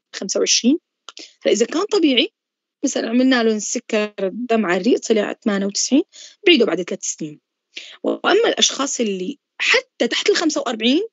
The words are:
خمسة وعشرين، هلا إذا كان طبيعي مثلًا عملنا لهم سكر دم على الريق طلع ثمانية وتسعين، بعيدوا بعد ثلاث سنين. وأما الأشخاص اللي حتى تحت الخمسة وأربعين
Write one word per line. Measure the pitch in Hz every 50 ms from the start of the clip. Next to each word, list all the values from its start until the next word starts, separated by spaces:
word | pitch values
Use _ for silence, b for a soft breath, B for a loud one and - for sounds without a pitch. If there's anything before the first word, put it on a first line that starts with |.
| _ _ -
خمسة | - - 190 - -
وعشرين، | - 359 - - - 233 294 349 - _ _ _ _ - - B B B B B -
هلا | 180 -
إذا | 214 233
كان | - - 302 381
طبيعي | 415 - 403 320 294 262 226 294 427 - _ _ _ _ _ _ _ _ _ -
مثلًا | 269 - - - 226
عملنا | 226 247 254 262 262 240 226
لهم | 226 220 214
سكر | 196 - - 247 - - - 214 208 208 208 -
دم | 196 190 180 208 247 247 226 220 208
على | 175 175 190
الريق | 185 233 - -
طلع | - - 226 208 202 - -
ثمانية | - _ 226 202 196 196
وتسعين، | 202 202 - - - 247 285 381 - B B B B B B -
بعيدوا | 392 349 254 226
بعد | 165 165 180 175
ثلاث | - 202 - -
سنين. | - - - 175 151 151 - _ _ _ _ _ _ B B B B B B -
وأما | - - - - - - 415 466 403
الأشخاص | - - - - - - 269 285 - -
اللي | 247 214 196 185 180 185 - - _ _ _ _
حتى | - - - 508 539 - _ _ 240 240
تحت | 320 - - -
الخمسة | 403 - 359 311 - -
وأربعين | - 233 240 220 220 240 269 339 427 453